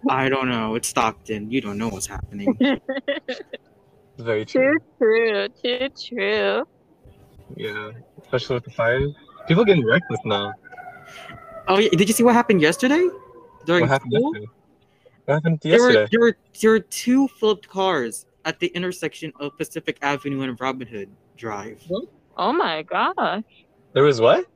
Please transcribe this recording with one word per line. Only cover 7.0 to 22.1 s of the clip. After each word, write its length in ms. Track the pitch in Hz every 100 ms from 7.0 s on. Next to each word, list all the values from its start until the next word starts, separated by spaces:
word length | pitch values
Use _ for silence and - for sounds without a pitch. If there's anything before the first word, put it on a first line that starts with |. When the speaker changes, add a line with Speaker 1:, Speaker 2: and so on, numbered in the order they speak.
| - - _ - - -
Speaker 3:
Yeah, 360 | - - 107 117 - -
especially 360 | - 127 - 123
with 80 |
the 80 | 123
fires. 420 | - 117 127 143 147 - - -
People 160 | 165
getting 220 | 220 180 139
reckless 340 | 151 - - -
now. 280 | 101 101 - - - - - - - - - - - -
Speaker 1:
Oh, 100 | 190
yeah. 120 | 214
Did 160 | 165 196
you 80 | 226
see 80 |
what 100 | 240
happened 260 | 233 240 196
yesterday? 500 | 151 165 254 302 359 - - - - - 151
During 160 | 175
Speaker 3:
What 60 | 160
happened 220 | 135 127
Speaker 1:
school? 200 | 139 269
Speaker 3:
yesterday? 180 | 330 - _ _ _ _ _ _ _ -
What 80 | 147
happened 240 | 160 160
Speaker 1:
There 180 | 156 226
were, 120 | 247
Speaker 3:
yesterday? 160 | 226 107
Speaker 1:
there 80 | 226
were, 180 | 233 220 _ -
there 120 | 220
were 80 | 220
two 480 | 214 - - 254 269
flipped 400 | _ 214 214 -
cars 560 | 185 190 170 117 107 - _
at 160 | 160 160
the 80 | 175
intersection 640 | 175 180 180 156 - 160 -
of 160 | 143 -
Pacific 440 | 156 - - -
Avenue 400 | 139 143 143 135
and 180 | 131 120
Robin 280 | 131 131 117
Hood 220 | 113 95 - _ _
Drive. 460 | 117 104 104 - -
Speaker 2:
What? 180 | 185 311